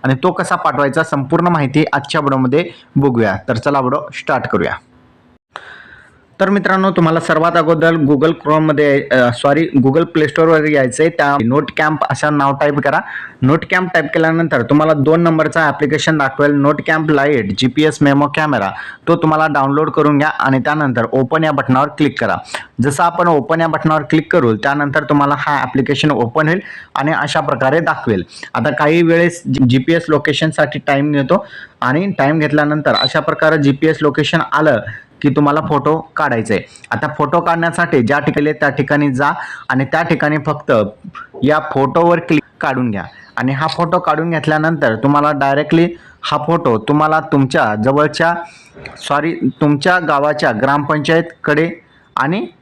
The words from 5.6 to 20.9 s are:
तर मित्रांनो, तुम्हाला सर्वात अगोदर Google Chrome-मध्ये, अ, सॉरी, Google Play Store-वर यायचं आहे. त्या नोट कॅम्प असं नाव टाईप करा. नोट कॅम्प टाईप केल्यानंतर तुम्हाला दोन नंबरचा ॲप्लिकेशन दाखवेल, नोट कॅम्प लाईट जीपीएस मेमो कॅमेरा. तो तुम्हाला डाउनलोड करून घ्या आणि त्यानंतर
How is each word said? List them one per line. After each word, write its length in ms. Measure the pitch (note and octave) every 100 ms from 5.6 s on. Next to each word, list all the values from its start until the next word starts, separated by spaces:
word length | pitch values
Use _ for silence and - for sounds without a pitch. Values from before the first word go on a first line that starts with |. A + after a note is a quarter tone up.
| - - - - - _ _ _
तर 100 | F#3+
मित्रांनो, 420 | G3+ F#3 F#3+ F#3+
तुम्हाला 280 | F#3 E3 E3
सर्वात 320 | D#3+ D#3+ E3+ E3+
अगोदर 380 | D#3 E3 E3
Google 380 | E3 C#3+ C#3+ D#3
Chrome-मध्ये, 760 | E3 C#3+ D#3 D#3 D3 D3 C#3 C#3
अ, 220 | B2+ B2
सॉरी, 340 | A#2 C#3 C#3+ E3 C#3
Google 260 | B2+ C#3+
Play 220 | E3+ D#3+ -
Store-वर 380 | - E3 D#3+
यायचं 400 | D3+ D3 B2+ -
आहे. 60 | D#3+
त्या 280 | E3 C#3+ C#3+ A#2
नोट 260 | C#3 D3 -
कॅम्प 220 | D#3 D#3 -
असं 280 | C3+ D3+ D3
नाव 160 | C#3
टाईप 260 | C#3 D3 C#3+
करा. 200 | C#3 D#3 - - - -
नोट 240 | B2+ D#3 -
कॅम्प 240 | F#3 F#3
टाईप 120 | E3+ D3
केल्यानंतर 560 | E3+ D#3+ E3 E3 D3+
तुम्हाला 320 | A#2 D3 D#3
दोन 280 | D3+ C#3 E3
नंबरचा 460 | E3+ D#3+ D3+ E3 D#3
ॲप्लिकेशन 500 | - D3 D3+ - D#3
दाखवेल, 340 | C3+ - D3
नोट 300 | D3 C#3+ D3 C#3+
कॅम्प 240 | D#3+ D#3
लाईट 460 | D3 C#3 C#3+ G2 G2
जीपीएस 400 | C3 C#3 D#3 D3
मेमो 260 | D3 C#3 C#3+ C#3+
कॅमेरा. 340 | D3+ B2+ F#2+ - - - -
तो 80 | E3
तुम्हाला 320 | E3 D#3 D#3
डाउनलोड 420 | C#3+ C#3 C#3+ D#3
करून 280 | C#3 D3 C#3+
घ्या 120 | D3+
आणि 300 | - C3+ C3
त्यानंतर 460 | D3 D3+ C#3+